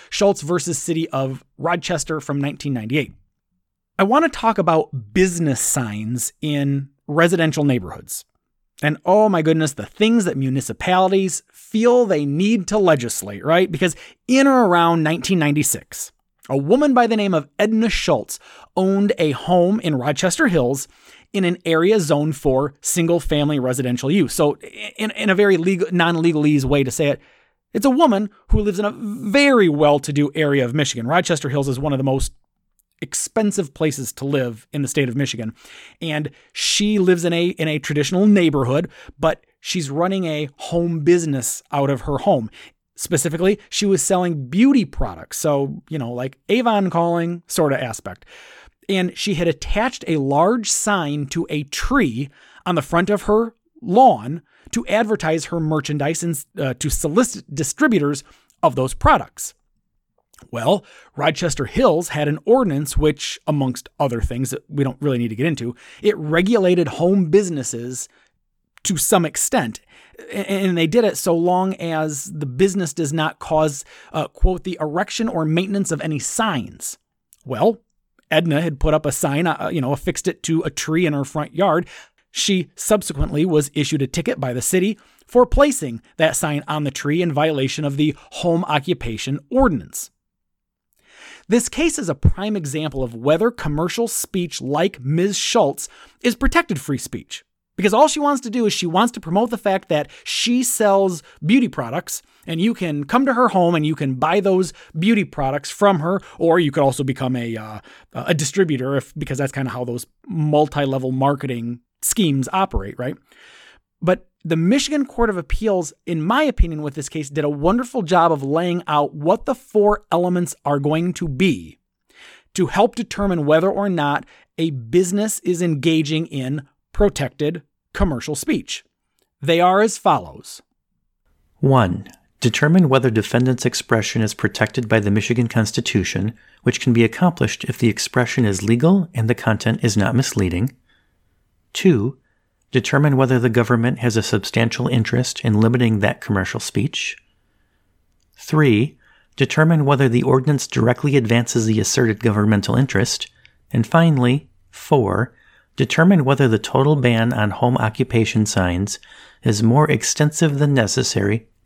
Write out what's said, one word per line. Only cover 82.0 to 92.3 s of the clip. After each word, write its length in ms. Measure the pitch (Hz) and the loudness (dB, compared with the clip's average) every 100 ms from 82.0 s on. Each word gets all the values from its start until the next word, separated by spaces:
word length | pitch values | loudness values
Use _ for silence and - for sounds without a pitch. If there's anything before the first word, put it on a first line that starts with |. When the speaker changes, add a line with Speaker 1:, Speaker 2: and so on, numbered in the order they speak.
| - _ _ | -20 _ _
Speaker 1:
She 380 | - - 185 151 | -6 0 0 -2
subsequently 680 | - - 214 - 143 147 147 | -6 0 0 0 -4 -4 -2
was 260 | 180 151 143 | 0 2 0
issued 260 | 151 143 151 | -4 -2 -2
a 60 | 131 | -2
ticket 340 | 170 240 247 | -4 -4 -4
by 140 | 131 | -4
the 80 | 123 | -6
city 360 | - 185 196 208 _ _ _ | -2 0 0 -4 _ _ _
for 180 | 240 | 2
placing 560 | 240 254 294 - 135 113 _ - | 4 4 2 2 -6 -10 _ 0
that 180 | 160 | 0
sign 300 | - 156 147 147 | 0 -2 -2 -4
on 180 | 151 | -4
the 60 | 143 | -4
tree 300 | - 143 160 | -4 -2 0
in 100 | 175 | 0
violation 540 | 147 160 143 135 - | 0 0 0 -2 -2
of 140 | 147 139 | -4 0
the 180 | 147 131 - | -2 -2 -10
home 320 | - 175 170 | -6 -2 0
occupation 760 | 170 151 143 165 123 110 - 147 - | 0 -2 -2 -4 -4 -8 -6 -8 -2
ordinance. 600 | 247 254 131 - - - _ _ _ _ _ _ _ _ _ _ - - - - | 2 2 0 -8 -14 -16 _ _ _ _ _ _ _ _ _ _ -20 -20 -14 0
This 220 | 233 - | 0 0
case 300 | - 330 - | -2 -2 -2
is 100 | 170 | -4
a 60 | |
prime 420 | 139 - | 2 2